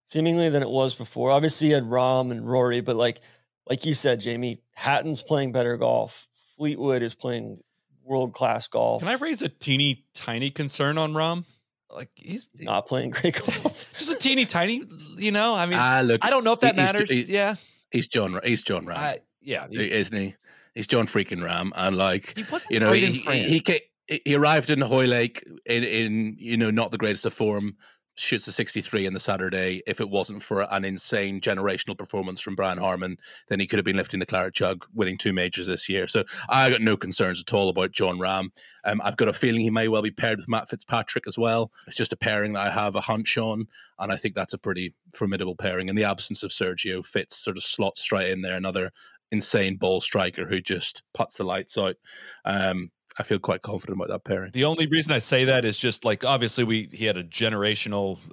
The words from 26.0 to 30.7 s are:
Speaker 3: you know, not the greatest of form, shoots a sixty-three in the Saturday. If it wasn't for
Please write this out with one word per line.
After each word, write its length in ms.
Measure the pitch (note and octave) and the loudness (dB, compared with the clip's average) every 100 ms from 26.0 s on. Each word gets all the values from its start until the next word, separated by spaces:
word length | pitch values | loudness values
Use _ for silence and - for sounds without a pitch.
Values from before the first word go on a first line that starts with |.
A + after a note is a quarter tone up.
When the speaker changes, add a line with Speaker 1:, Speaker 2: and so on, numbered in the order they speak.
| A2+ A2 A2 A2 | 2 0 -2 -6
Speaker 3:
you 200 | A#2 A#2 | -2 2
know, 120 | A2 | 4
not 220 | A2 A2 | 2 0
the 60 | A2 | 0
greatest 280 | G#2+ G2 G#2+ | 0 0 -4
of 80 | |
form, 440 | - G#2+ G#2 G2+ G2 - _ _ - | 0 0 0 -4 -8 -20 _ _ -6
shoots 300 | - A2+ - | -2 -2 -2
a 40 | |
sixty-three 540 | - A2 G#2+ - G#2+ G2 | -4 -2 -4 -2 -2 -2
in 80 | |
the 60 | F#2 | -2
Saturday. 640 | - F#2+ F#2 F#2 F#2 F#2 A2 | -2 -2 -2 -2 -2 -2 -4
If 120 | F#2+ | -4
it 100 | G#2 | -2
wasn't 320 | G2 F#2 G2+ | -2 -2 -8
for 200 | - G2 G2+ | -4 -2 0